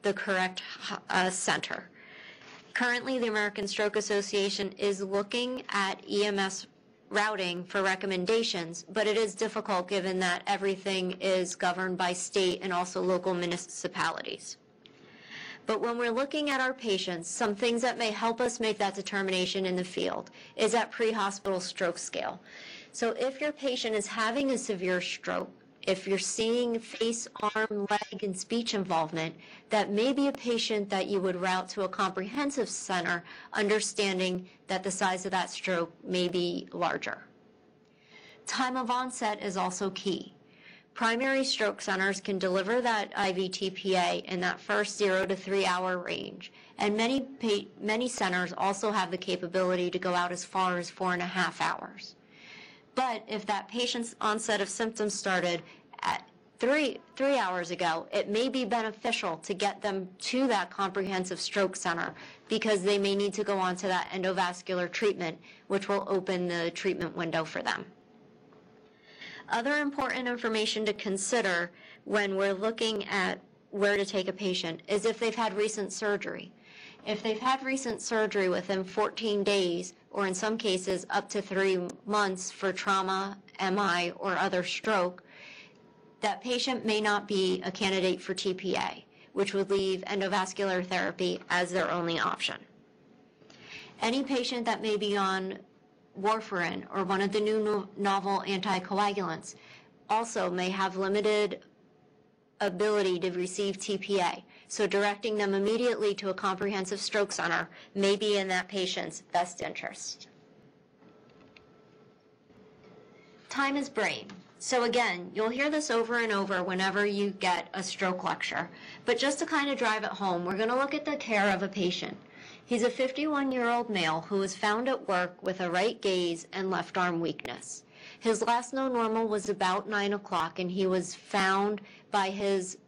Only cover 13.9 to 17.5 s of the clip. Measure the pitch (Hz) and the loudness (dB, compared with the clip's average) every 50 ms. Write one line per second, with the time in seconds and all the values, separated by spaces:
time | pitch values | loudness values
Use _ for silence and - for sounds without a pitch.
13.9 | - 185 156 160 - - - - - - - - - - _ - - - _ - | -2 0 -2 0 0 -2 -6 -8 -10 -10 -10 -14 -16 -16 _ -20 -20 -20 _ -20
14.9 | - - - - - - - - - - - - - - - - 220 208 - 233 | -20 -20 -20 -20 -20 -20 -20 -16 -16 -14 -14 -14 -16 -10 -4 -2 -2 0 0 0
15.9 | 233 233 240 233 226 247 277 277 - 302 294 294 277 262 262 254 262 262 240 226 | 0 0 0 0 2 0 0 0 0 -2 0 2 2 2 2 0 -2 -2 -2 0
16.9 | 196 185 - - 180 165 165 - - - 226 208 | 0 0 0 -2 -4 -4 -6 -8 -2 0 0 0